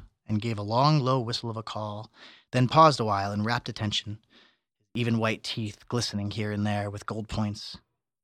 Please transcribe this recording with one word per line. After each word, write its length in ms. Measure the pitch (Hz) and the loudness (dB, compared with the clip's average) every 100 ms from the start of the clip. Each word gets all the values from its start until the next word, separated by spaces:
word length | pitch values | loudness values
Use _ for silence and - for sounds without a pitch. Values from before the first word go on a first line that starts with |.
| - _ - | -20 _ -4
and 140 | 107 | -2
gave 160 | 117 104 | -2 -4
a 40 | |
long, 380 | 104 117 147 156 | 0 4 6 4
low 200 | 127 131 | 2 0
whistle 300 | 113 117 117 | -2 -6 -6
of 80 | 110 | -8
a 40 | |
call, 480 | - 107 107 104 110 - - - _ | -8 -8 -8 -8 -14 -18 -20 -20 _
then 160 | 127 127 | 2 6
paused 320 | 156 160 123 | 8 8 6
a 40 | |
while 280 | 110 98 101 | 2 0 0
in 100 | 104 | -2
rapt 240 | 107 120 - | -2 -2 -4
attention, 500 | - 107 - 101 104 _ _ _ _ _ _ _ | -6 -4 -4 -6 -10 _ _ _ _ _ _ _
even 240 | 120 117 113 | -2 0 2
white 240 | 110 101 | 2 0
teeth 440 | - - 104 - - | -6 -6 -8 -10 -6
glistening 420 | 120 - 104 101 | -4 -2 -4 -4
here 220 | 101 107 | -4 -4
and 120 | 104 104 | -2 0
there 220 | 104 101 | -2 -4
with 160 | 101 - | -8 -8
gold 220 | 110 107 | -8 -6
points. 480 | - 104 101 - - _ _ _ _ | -4 -4 -4 -12 -16 _ _ _ _